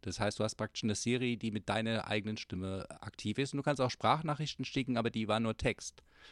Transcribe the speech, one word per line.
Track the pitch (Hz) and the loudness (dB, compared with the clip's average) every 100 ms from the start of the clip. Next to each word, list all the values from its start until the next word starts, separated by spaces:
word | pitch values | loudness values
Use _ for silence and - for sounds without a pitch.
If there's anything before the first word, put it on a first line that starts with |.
Das | - 90 | -8 -2
heißt, | 104 - | 0 0
du | |
hast | 107 - | -2 -2
praktisch | 107 - | -4 -2
eine | 113 | 0
Siri, | 101 117 120 123 120 | 0 2 2 2 0
die | 113 | -2
mit | 104 - | -2 0
deiner | 104 110 113 - | 2 2 0 0
eigenen | 107 104 107 | 0 0 -4
Stimme | - 92 95 95 - - | -6 -4 -2 -4 -6 -12
aktiv | 104 - 107 107 | -14 -4 -2 0
ist. | 135 | 0
Und | 139 | 0
du | |
kannst | 143 139 | 0 2
auch | 127 | 0
Sprachnachrichten | - 113 147 160 147 151 - 131 | 2 4 4 2 -2 -4 -4 -4
schicken, | 139 131 120 | -2 2 2
aber | 113 | 2
die | 113 107 | 0 2
war | 110 | 2
nur | 113 110 | 2 2
Text. | 123 - - - - - - | 0 0 -4 -14 -20 -20 -20